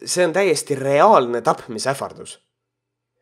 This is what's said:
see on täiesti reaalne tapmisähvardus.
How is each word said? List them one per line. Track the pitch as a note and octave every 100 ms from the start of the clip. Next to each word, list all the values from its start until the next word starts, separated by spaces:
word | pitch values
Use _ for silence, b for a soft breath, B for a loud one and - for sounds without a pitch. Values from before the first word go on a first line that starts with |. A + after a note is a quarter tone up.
| A2+
see | F3
on | F3
täiesti | E3 G3 D3+ - C#3+
reaalne | C3+ C#3+ F#3+ G3 B2 A#2
tapmisähvardus. | A#2 E3+ - A2 B2+ C#3 G2 - - - _ _ _ _ _ _ _ _